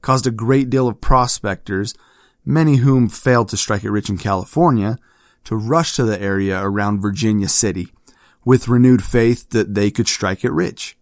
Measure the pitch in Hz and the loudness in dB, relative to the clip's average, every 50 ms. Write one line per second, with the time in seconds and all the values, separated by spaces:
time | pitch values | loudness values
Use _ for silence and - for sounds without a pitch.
0 | - - 131 131 117 127 113 104 107 117 135 139 135 127 117 131 127 120 107 _ | 0 0 0 0 0 -2 -4 -2 -2 0 2 2 2 0 0 0 0 0 -2 _
1 | - - 139 127 123 120 - - - 104 95 - - - 101 95 104 - - _ | 0 2 4 4 4 0 -2 -4 -4 -6 -6 -6 -8 -6 -4 -4 -4 -6 -8 _
2 | _ _ _ _ _ _ _ _ _ 135 135 156 160 156 143 127 117 135 135 131 | _ _ _ _ _ _ _ _ _ -2 0 2 4 4 4 4 4 4 4 4
3 | 120 104 - - - 131 123 120 113 101 - 104 - - 107 101 107 104 104 104 | 2 0 -2 -2 0 2 2 2 0 -2 -4 -6 -4 -4 -4 -4 -2 -4 -4 -4
4 | 98 - 101 87 - 104 98 92 98 - - 147 175 170 135 113 98 107 117 - | -2 -4 -6 -4 -2 -2 -2 -2 -4 -4 0 2 2 4 2 2 0 -2 -4 -6
5 | _ _ _ _ _ _ _ _ _ - 113 110 107 113 - 165 165 - - - | _ _ _ _ _ _ _ _ _ -6 -6 -6 -2 0 0 0 0 -2 -2 -2
6 | 127 110 107 92 101 98 98 98 98 98 95 95 98 101 101 104 101 104 104 98 | -2 -2 -2 -2 -2 -2 -2 0 -2 -2 -2 -2 -4 -2 -2 -2 -2 -2 -2 -2
7 | 95 104 101 87 107 110 107 104 98 87 - - - 104 87 92 87 - _ _ | -2 -4 -4 -2 -2 0 0 0 0 0 0 0 0 0 -2 -4 -8 -10 _ _
8 | _ - _ _ _ _ _ _ _ 120 131 123 - 113 123 120 123 127 127 117 | _ -20 _ _ _ _ _ _ _ 2 2 2 4 2 4 6 6 6 6 4
9 | - - - 120 113 117 120 - - _ - 113 101 87 101 104 101 104 101 - | 2 0 0 2 2 2 0 -2 -4 _ -2 -2 0 0 0 0 0 0 0 -2
10 | 110 - - - - 92 95 - - 123 - 160 180 - - - - - - _ | -2 -2 -2 -2 -2 -4 -4 -2 -4 -2 -2 -2 -2 -2 -6 -10 -16 -16 -16 _